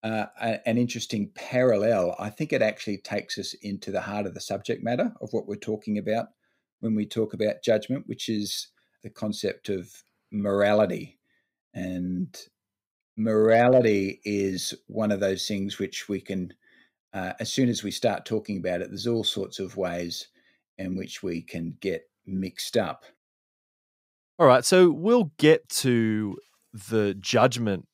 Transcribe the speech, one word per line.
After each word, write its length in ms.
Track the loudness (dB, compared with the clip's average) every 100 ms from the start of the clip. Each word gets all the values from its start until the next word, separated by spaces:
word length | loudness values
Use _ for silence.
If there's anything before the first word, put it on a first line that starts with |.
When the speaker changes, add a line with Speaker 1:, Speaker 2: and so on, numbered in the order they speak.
Speaker 1:
uh, 240 | -4 -4 -6 -6
a, 260 | -4 -2 0
an 120 | 0
interesting 540 | 0 -2 -6 -4 -4
parallel. 800 | -8 -4 2 4 4 4 2 2 -2
I 120 | -8
think 220 | -6 -4
it 100 | 0
actually 360 | 0 -2 -8 -8
takes 380 | -6 -8 -6 -8
us 160 | -8 -10
into 280 | -8 -8 -6
the 120 | -6
heart 240 | -4 -6 -6
of 80 |
the 60 | -8
subject 440 | -8 -8 -4 -4
matter 280 | -2 -2 -2 -4
of 120 | -6
what 160 | -6 -6
we're 80 | -10
talking 420 | -6 -6 -2 -4
about 300 | -2 -2 -4 _ _ _ _ _
when 140 | -2
we 100 | -2
talk 300 | -2 -2 -2
about 280 | 0 -2 -2
judgment, 400 | 2 2 2 -6 -6
which 220 | -10 -4
is 400 | -4 -4 -8 -12 _ _ _
the 80 | -20
concept 580 | -8 -6 -4 -4 -6 -6
of 340 | -6 -6 -18 _ _ _
morality. 880 | -4 0 2 4 4 2 0 -8 _ _ _ _ _ _
And 600 | -10 -8 -6 -4 -4 -6 -10 -20 _ _ _ _ _ _ -4
morality 1040 | 0 4 6 6 8 6 6 4 0 -4
is 500 | -4 -2 0 -2 -6 -10 _
one 260 | -4 -2
of 80 | 0
those 260 | 0 -2 -4
things 320 | -4 -6 -4
which 300 | -6 -6 -6
we 120 | -8
can, 340 | -6 -6 -6 -10 _ _ _ _ _
uh, 220 | -8 -8 -8
as 140 | -6
soon 160 | 0 0
as 140 | 0
we 80 | -4
start 340 | -2 -2 -2
talking 340 | -4 -4 -4 -6
about 220 | -4 -4
it, 80 | -6
there's 180 | -6 -2
all 180 | -2
sorts 340 | -2 -4 -6 -8
of 180 | -10 -4
ways 520 | -4 -4 -6 -8 -14 _ _ _ _ _
in 180 | -8 -6
which 260 | -8 -8
we 200 | -6 -6
can 340 | -6 -8 -8 -6
get 280 | -4 -4 -8 _ -8
mixed 500 | -6 -6 -6 -2 -2
up. 280 | -2 -6 -14 _ _ _ _ _ _ _ _ _ _ _ _ _
Speaker 2:
All 80 | 8
right, 180 | 8
so 260 | 6 8 8
we'll 420 | 6 4 4 4 _
get 300 | 6 6 _
to 680 | -2 2 4 2 0 -2 -6 _ _ _
the 420 | -20 -2 0 2 0
judgment 680 | 0 4 4 4 -2 -4 -6